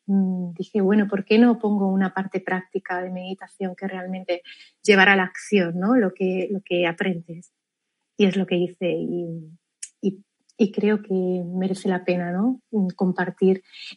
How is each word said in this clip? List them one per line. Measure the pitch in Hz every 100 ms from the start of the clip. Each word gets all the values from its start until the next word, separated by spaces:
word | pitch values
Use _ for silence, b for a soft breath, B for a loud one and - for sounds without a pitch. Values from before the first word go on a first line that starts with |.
| -
mm, | 196 185 180 175
dije, | 170 190 214
bueno, | 190 214 202
¿por | 196 -
qué | 220
no | 240 233
pongo | 208 208 196
una | 190 190
parte | 190 190 190
práctica | - 185 - 190 - 180
de | 180
meditación | 180 185 190 208 - 185 180
que | 196
realmente | 185 180 185 185 175 - B B B
llevar | - 196 190
a | 196
la |
acción, | 180 - - 202 170 175
¿no? | 196 254
Lo | 190
que, | - 185 185 196
lo | 196
que | - 175 170
aprendes. | 165 190 170 170 170 - _ _ _ _ _ _ -
Y | 196
es | 190
lo | 180
que | 175
hice | 175 - 175
y, | 160 165 175 170 165 156 170 _ _ - _
y, | 202 190 - _ _ -
y | 220
creo | - 208 208
que | 208
merece | 190 180 180 175 185 190 190 196
la | 180
pena, | 185 180 175
¿no? | 180 233 254 _
Mm, | 220 185 -
compartir | 185 180 180 - 190 190 - B B